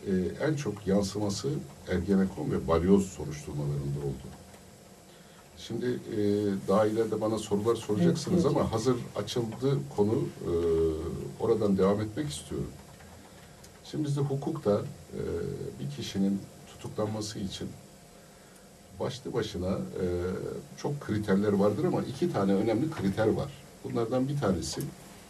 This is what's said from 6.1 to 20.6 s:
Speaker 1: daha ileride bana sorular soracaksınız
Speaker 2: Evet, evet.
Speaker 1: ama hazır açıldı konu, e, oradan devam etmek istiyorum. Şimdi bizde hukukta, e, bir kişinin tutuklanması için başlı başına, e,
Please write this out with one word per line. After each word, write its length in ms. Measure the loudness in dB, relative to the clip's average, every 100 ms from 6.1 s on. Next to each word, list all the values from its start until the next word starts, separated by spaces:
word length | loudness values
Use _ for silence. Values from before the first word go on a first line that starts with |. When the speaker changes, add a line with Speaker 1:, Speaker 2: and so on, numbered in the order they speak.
| 0 2 4 2 0 2
Speaker 1:
daha 180 | 4 4
ileride 360 | 4 0 2
bana 160 | 0 -2
sorular 380 | 0 0 2 0
soracaksınız 720 | 0 4 4 4 2 2 4
Speaker 2:
Evet, 80 | 2
evet. 60 |
Speaker 1:
ama 100 | 2
hazır 240 | 2 2 2 0 -6
açıldı 640 | -4 -2 -2 -2 0 0 -2 2
konu, 280 | 2 4 0 -4 -2
e, 60 | 0 2 4 2 0 -4 -6 -8 -4
oradan 380 | 2 4 4 4
devam 240 | 4 4
etmek 280 | 0 -4 -4
istiyorum. 420 | -6 -6 -6 -6 -10 -18 -20 -20 -20 -20 -20 -20 -20 -20 -20 -10
Şimdi 180 | -4
bizde 180 | -2 0
hukukta, 600 | 0 -2 -2 -2 2 2 0 -12 -14
e, 60 | -8 -4 -4 -4 -6 -8 -8
bir 160 | -8 -6
kişinin 460 | -6 0 2 0 -4 -18 -20
tutuklanması 720 | -14 -10 -4 -2 -2 -6 -6
için 280 | -6 -6 -10 -10 -18 -20 -20 -20 -20 -20 -20 -20 -20 -20 -20 -4
başlı 340 | -4 -4 -4
başına, 360 | -4 -2 -2 -2
e, 340 | -2 -2 -4 -2 -2 -2 -4 -6 -8